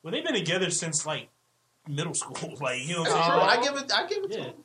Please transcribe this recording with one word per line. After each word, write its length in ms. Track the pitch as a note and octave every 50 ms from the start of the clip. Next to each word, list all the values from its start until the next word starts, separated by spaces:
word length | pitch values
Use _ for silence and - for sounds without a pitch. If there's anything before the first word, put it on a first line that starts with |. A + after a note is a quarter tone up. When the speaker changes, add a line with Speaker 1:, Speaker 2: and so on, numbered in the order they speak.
| -
Speaker 1:
Well, 80 | D#3+
they've 120 | G#3 D4+ E4
been 100 | E4 C4+
together 340 | G3+ E3 D#3+ E3+ F#3+ F#3+ E3+
since, 340 | - - F3 E3 D3 - -
like, 240 | D#3 D3+ B2+ - _ _ _ _ _ _ _ _ _ _ _ _
middle 260 | D#3 C#3+ C#3+ E3 E3 C3+
school. 420 | - - - - - - E3 C3+
<laughs> 40 | C3
Like, 220 | C#3 B2+ B2+ B2+ C3
you 60 | D3+ F3
know 60 | E3+
what 80 | E3 -
Speaker 2:
That's 100 | D#3 D#3 E3
Speaker 1:
I'm 40 | E3+
Speaker 2:
true. 180 | F3 - - -
Speaker 1:
saying? 100 | A#3+ A#3+
Speaker 2:
I 40 | B3
give 120 | C#4+ C#4+ C#4 B3+
it, 80 | - G3+
I 100 | A3 -
give 160 | - G#4 G4+ F#4+
it 80 | - G#4+
to 40 |
Speaker 1:
Yeah. 60 | - -
Speaker 2:
him. 80 | - - -